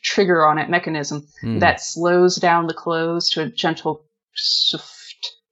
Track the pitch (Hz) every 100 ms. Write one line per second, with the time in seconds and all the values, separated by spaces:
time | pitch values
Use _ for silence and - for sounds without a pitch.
0 | - - 190 175 156 151 - 175 175 156
1 | 143 147 - - 113 113 175 - - -
2 | 170 180 180 180 175 170 165 - - 165
3 | 165 170 - - 151 - 180 160 160 151
4 | _ _ _ - - - - - - -
5 | - - - - _